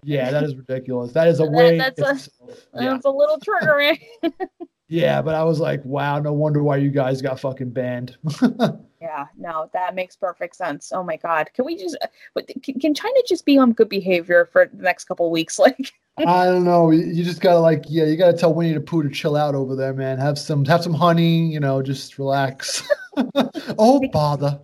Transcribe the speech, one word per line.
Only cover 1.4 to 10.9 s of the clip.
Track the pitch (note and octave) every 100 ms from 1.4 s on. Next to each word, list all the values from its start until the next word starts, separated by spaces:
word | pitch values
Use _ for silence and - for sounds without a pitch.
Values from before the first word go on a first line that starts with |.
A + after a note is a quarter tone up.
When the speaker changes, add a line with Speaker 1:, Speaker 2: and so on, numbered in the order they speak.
Speaker 1:
a |
Speaker 2:
That, | D#3
Speaker 1:
way | D3 E3 E3
Speaker 2:
that's | G#3 C4
a, | C4+
Speaker 1:
itself." | C4+ - _ - - _
Yeah. | A#3+ B3+
Speaker 2:
that's | C4 C4+
a |
little | C4+ D4 D#4
triggering. | F4 G4 D#4 C#4+ C#4+ D#4 - -
<laughs> | E4 - F#4 _ F4 _ _
Speaker 1:
Yeah, | E3 D3 C#3+
but | C#3 D#3+
I |
was | D#3+ D3+
like, | D3 C#3+
"Wow, | B2+ C#3 C#3+ C#3+
no | D3
wonder | D3 D3+ D3
why | D3 C#3
you | C#3
guys | C#3 C3 C3
got | C3+ C3
fucking | C#3 C3 B2+
banned." | A#2+ B2 B2 B2 - D#3 D3
<laughs> | B3+ - A3 D3+ - _
Speaker 2:
Yeah, | E3 D3+ C#3 -
no, | F3 D#3+ D#3+
that | F#3 F3+
makes | F#3 F#3
perfect | _ F#3+ E3+ F3
sense. | - F3 D3+ -